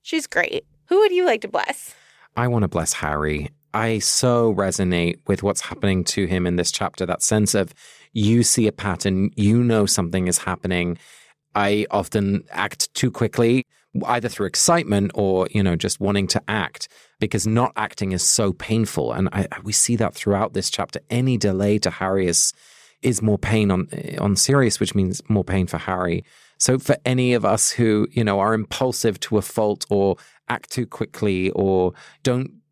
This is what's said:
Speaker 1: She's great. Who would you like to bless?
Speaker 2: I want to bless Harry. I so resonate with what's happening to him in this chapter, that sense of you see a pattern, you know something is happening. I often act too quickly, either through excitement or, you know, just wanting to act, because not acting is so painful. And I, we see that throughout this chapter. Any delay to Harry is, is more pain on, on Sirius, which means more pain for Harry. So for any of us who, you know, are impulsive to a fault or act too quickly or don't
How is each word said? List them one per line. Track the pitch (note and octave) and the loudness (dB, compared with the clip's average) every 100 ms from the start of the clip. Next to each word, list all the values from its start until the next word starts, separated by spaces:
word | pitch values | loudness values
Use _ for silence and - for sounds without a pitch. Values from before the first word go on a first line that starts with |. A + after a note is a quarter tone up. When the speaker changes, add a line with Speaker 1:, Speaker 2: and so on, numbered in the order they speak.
Speaker 1:
She's | - D#4+ - | -4 -4 -2
great. | - - - - _ _ | -4 -2 -6 -10 _ _
Who | F#4 | 2
would | G#4+ | 4
you | F4+ F4+ | 2 2
like | E4+ | 0
to | G3 | -2
bless? | - - - - - _ _ _ - | -4 -4 -8 -12 -20 _ _ _ -2
Speaker 2:
I | B2 | 0
want | A#2 | 2
to | F#2 | 0
bless | F2 D#2+ | 0 -2
Harry. | - D2+ D2+ D2+ D2+ C#2+ _ _ | -2 -2 -2 -2 -2 -6 _ _
I | G#2+ A2+ A2 | -2 0 0
so | - - B2+ A#2+ A#2 | 0 0 2 4 2
resonate | G2 F#2+ F2 F#2 F2 E2+ - - | 2 0 0 0 2 0 -2 -2
with | F#2+ | 0
what's | G2 G2+ | 0 -2
happening | - - G2+ F#2 E2+ | -6 -4 0 0 0
to | - F2+ | -2 0
him | F#2 F2+ | 0 0
in | F2 | 0
this | E2+ | -2
chapter, | - G2 - F2+ | -2 -6 -4 -4
that | F2 | -2
sense | - G#2+ G#2 | 0 2 2
of | G#2 F2+ - - - - | 0 -2 -8 -20 -20 -10
you | A2+ G#2 A#2 | 0 2 4
see | A2 - G#2+ | 4 2 0
a | |
pattern, | - G2+ F2+ G2+ F#2+ G2+ - | 0 -4 -2 -2 0 0 2
you | G2+ A2+ | 4 4
know | B2 A2+ G2+ | 4 2 2
something | - E2+ F#2 F#2 | 0 0 -2 0
is | E2+ | -2
happening. | - - F#2 F2+ F2 E2+ - - _ _ _ G#2 | -4 -6 -4 -2 -2 -6 -12 -20 _ _ _ -2
I | G2+ G#2 G2+ | 0 0 0
often | G#2 G2 G#2+ G2 G2 - | -2 0 0 0 -2 -4
act | - G2+ - - | -6 -6 -4 -8
too | - B2+ | -2 -2
quickly, | - A2+ - A#2 B2+ - _ _ - G2+ | 0 -2 2 2 2 -2 _ _ -8 -2
either | A#2+ A2 | -2 -2
through | - G2 | -4 -4
excitement | - - E3+ C#3+ G2+ G2 | 0 2 2 2 0 0
or, | - G2 F#2 F#2 | 0 0 2 0
you | G#2 | 0
know, | F#2+ F2 | 0 0
just | F2+ - | -4 -4
wanting | G2+ G2+ F#2+ | -2 0 -2
to | - - | -4 -2
act, | G#2+ E2 - - - _ _ | -4 -4 -8 -16 -18 _ _
because | A2 G#2+ G2+ | -4 -2 0
not | A2+ B2 - | 2 0 -2
acting | G#2+ - G2 | -8 -6 -4
is | F#2 | -2
so | - - G2+ | 0 2 0
painful. | E2 - A2 G#2+ - A#1+ | -2 -2 0 0 -2 -2
And | A1+ F#2+ | -2 -2
I, | G2 F#2+ - | -2 -4 -6
we | G#2 | -4
see | G#2+ - A#2 | -2 0 0
that | G#2+ - | -2 -2
throughout | - G2 G#2+ | -2 0 0
this | G2 - | -2 -4
chapter. | - - - _ | -4 -6 -8 _
Any | A#2+ C3 A#2 | -2 0 2
delay | G2+ F#2+ G2+ G#2 | 0 2 2 2
to | F#2 | 0
Harry | - F#2+ G2 F2+ | -2 -2 0 2
is, | E2 - - - - - _ | 2 0 -4 -20 -20 -20 _
is | B2+ A2 | -2 0
more | A2 G#2 | 0 0
pain | G2+ A2 G2+ | 2 2 2
on, | F#2 - - - - | 0 -2 -8 -8 -4
on | G2+ F#2 | 0 2
Sirius, | - C#3 A#2+ - | 2 4 4 2
which | - G#2 | 0 0
means | F#2 F#2 - | 0 -4 0
more | G#2 | 0
pain | F2+ F#2+ F2 | 2 0 0
for | E2+ | -2
Harry. | - F#2 F2 F2 - _ _ _ | -4 -2 -2 -2 -6 _ _ _
So | - C3 | 0 0
for | - B2 B2 | 2 0 2
any | B2+ B2+ | 2 2
of | A#2+ G#2 | 2 2
us | G#2+ - | 2 0
who, | - A2+ G#2 G#2 | 2 2 2 2
you | - | 0
know, | G#2+ G2 | 0 2
are | G2+ A2+ | 2 0
impulsive | G#2+ - C3 A#2+ A2+ F#2 | -4 -2 -2 0 -2 -2
to | - G#2+ | -2 -2
a | |
fault | - - G#2+ G2+ - | 0 -2 0 -2 -2
or | G2+ G2 F#2 - _ - | 2 2 0 -8 _ -8
act | A2+ - | -8 -6
too | - A2+ | -6 -6
quickly | - A2 - G#2 F#2 F#2 | -6 -8 -2 -2 0 0
or | - G2 F#2+ F2+ - - _ | 0 2 2 0 -4 -20 _
don't | C3+ B2 C3+ - _ | -2 -2 -4 -12 _